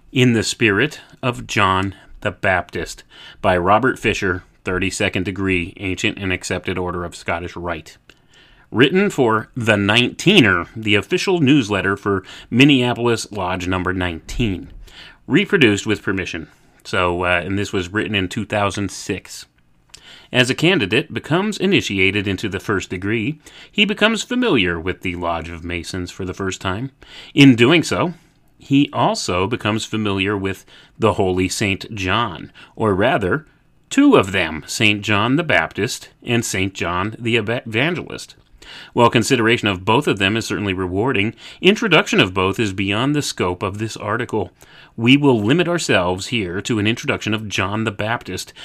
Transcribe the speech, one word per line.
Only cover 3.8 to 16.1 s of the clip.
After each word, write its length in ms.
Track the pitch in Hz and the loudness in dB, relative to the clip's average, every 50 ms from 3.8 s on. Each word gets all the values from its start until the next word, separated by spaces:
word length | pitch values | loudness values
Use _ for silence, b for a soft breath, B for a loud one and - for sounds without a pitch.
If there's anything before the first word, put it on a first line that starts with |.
| 127 127 - - | 4 2 0 0
Fisher, 460 | - 113 98 - 104 92 87 90 - _ _ _ - | -2 -2 -2 0 0 -2 -2 -2 -6 _ _ _ -6
thirty-second 600 | 98 92 90 92 95 - - 104 95 - 101 90 | -4 -4 -2 -2 -4 -2 -2 -2 -2 -2 -2 -4
Degree, 500 | 101 92 95 98 95 95 87 82 95 - | -4 -4 -2 -2 0 0 0 -2 -4 -8
Ancient 400 | - 104 92 92 - - 107 - | -8 -8 -6 -4 -4 -4 -4 -4
and 160 | - 101 95 | -4 -4 -4
Accepted 460 | 90 87 - - 98 90 - 95 90 90 | -4 -4 -4 -6 -6 -6 -4 -6 -6 -4
Order 260 | 90 90 87 90 87 | -4 -6 -6 -6 -8
of 100 | 82 - | -10 -12
Scottish 400 | - - - 90 85 87 87 - | -10 -8 -6 -6 -6 -6 -10 -10
Rite. 440 | 87 87 87 85 80 76 - - _ _ - b b b b b b b b b b b b | -10 -8 -8 -8 -8 -12 -18 -20 _ _ -20 b b b b b b b b b b b b
Written 400 | - 107 135 - - 190 208 202 | 2 4 4 6 4 4 2 2
for 400 | - - 127 110 110 110 113 - - | 2 2 2 2 2 0 -2 -4 -8
The 220 | 127 113 113 107 | -2 2 2 2
Nineteener, 920 | 101 101 101 107 120 120 - - - - 170 214 190 120 101 92 87 82 - - | 4 4 4 4 4 2 2 -2 0 2 6 6 8 6 6 4 2 0 -4 -10
the 200 | 113 110 104 104 | -6 0 2 2
official 460 | 101 95 - 180 175 - 202 185 175 | 2 2 0 -2 -2 0 0 0 2
newsletter 580 | 147 123 151 147 113 98 104 95 90 95 98 - | 4 4 4 4 2 2 0 0 0 0 -2 0
for 260 | - 104 98 95 B B B B B B | 0 -2 -2 -2 B B B B B B
Minneapolis 800 | 110 117 139 151 143 127 123 123 113 113 117 120 113 110 - - | 2 4 6 6 6 4 2 0 0 0 0 0 0 0 -4 -6
Lodge 360 | 104 104 90 90 92 90 87 90 | -8 -6 -4 -4 -4 -4 -2 -2
Number 240 | 92 92 90 92 | -2 -2 -2 -2
nineteen. 800 | 92 92 90 87 82 78 - - - - 120 107 92 85 - - - B B B B B B B B B _ | -2 -2 -2 -4 -4 -6 -10 -6 -4 -2 -2 -2 -2 -4 -8 -12 -18 B B B B B B B B B _
Reproduced 600 | - 127 185 202 - 208 185 135 107 101 98 - | 0 2 2 2 2 2 4 4 4 4 2 0
with 160 | 110 104 - | -2 -4 -2
permission. 460 | - 110 | -2 -4